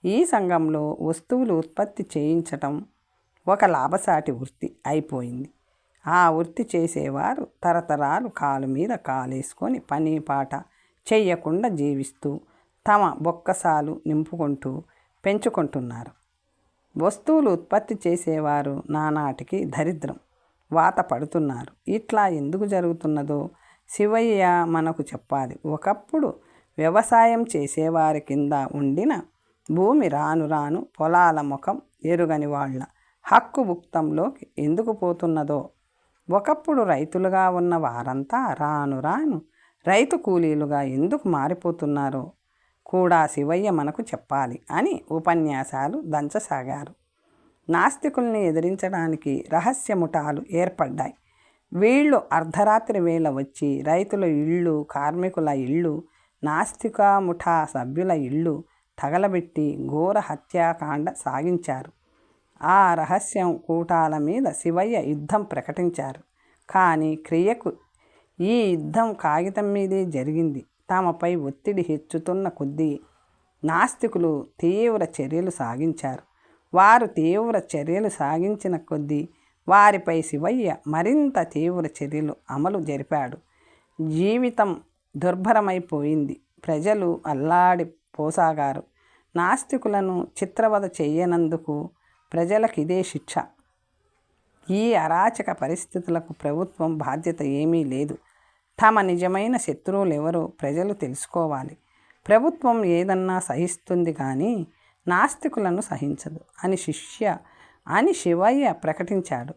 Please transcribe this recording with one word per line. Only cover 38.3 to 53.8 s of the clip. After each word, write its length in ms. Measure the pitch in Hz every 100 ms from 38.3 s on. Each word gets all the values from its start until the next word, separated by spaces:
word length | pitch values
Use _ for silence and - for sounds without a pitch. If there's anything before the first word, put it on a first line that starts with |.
| 240 240
రాను 460 | 135 147 151 143 135
రాను 420 | 143 208 311 185 - _ _ _ -
రైతు 280 | 196 262 339
కూలీలుగా 680 | 269 180 165 151 147 147
ఎందుకు 460 | 139 131 165 285 202
మారిపోతున్నారో 1040 | 156 139 180 175 170 147 143 139 131 143 _ _ _ _ _ -
కూడా 420 | 185 180 170 151
శివయ్య 420 | - 143 175 208
మనకు 340 | 170 143 151
చెప్పాలి 560 | 220 - _ 139 127 120 -
అని 300 | - 285 370 -
ఉపన్యాసాలు 920 | 160 165 170 156 135 131 135 139 262
దంచసాగారు. 1000 | 160 151 147 208 - 143 127 143 143 - _ _ _ _ _ _ -
నాస్తికుల్ని 760 | 170 208 269 294 269 240 220 185
ఎదిరించడానికి 1000 | 160 170 190 185 190 165 156 - 135 -
రహస్య 400 | 160 185 262 -
ముఠాలు 500 | 202 165 160 151 147 -
ఏర్పడ్డాయి. 600 | 170 185 - 147 135 139 - _ _ _ _ _
వీళ్ళు 480 | 175 214 262 294 254 -
అర్ధరాత్రి 640 | 156 160 180 208 220 226 208
వేళ 300 | 170 165 156
వచ్చి 520 | 135 139 - 143 139